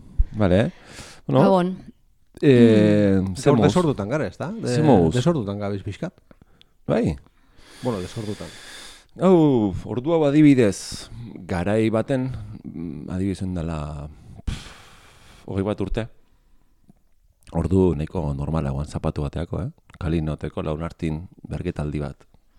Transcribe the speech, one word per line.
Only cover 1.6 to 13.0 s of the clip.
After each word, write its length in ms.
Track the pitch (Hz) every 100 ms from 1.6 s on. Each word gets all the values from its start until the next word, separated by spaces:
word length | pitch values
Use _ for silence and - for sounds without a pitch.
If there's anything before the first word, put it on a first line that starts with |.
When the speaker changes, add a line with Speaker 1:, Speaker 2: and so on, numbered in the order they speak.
| 180 185 - - _ _ _ -
Speaker 1:
eh, 800 | 151 123 117 107 107 104 101 95
Speaker 2:
Mm. 160 | 95 92
Speaker 1:
ze 140 | 143
Speaker 3:
Gaur 80 | 139
Speaker 1:
moduz? 100 | 98
Speaker 3:
desordutan 400 | 139 170 127 101
gara, 180 | 147 110
ez 120 | -
da? 120 | 135
De-, 240 | 226 123
Speaker 1:
Ze 80 | 123
moduz? 320 | 151 110 82
Speaker 3:
desordutan 440 | 117 165 165 101 101
gabiz 220 | 101 101
pixkat. 300 | 95 98 170 - _ - _ _ _ _ -
Speaker 1:
Bai. 300 | 190 202 76 - _ _ _ - -
Speaker 3:
Bueno, 180 | 123 107
desordutan. 480 | 92 - 104 101 82 - - - - - _ -
Speaker 1:
Hau, 540 | 180 180 151 127 104 87
ordu 300 | 98 107 131
hau 100 | 165
adibidez, 880 | 147 143 151 131 110 92 - - - 113 117 - 87
garai 440 | 92 87 110 110
baten, 420 | 110 110 135 131 120 - -
mm, 460 | - - 85 73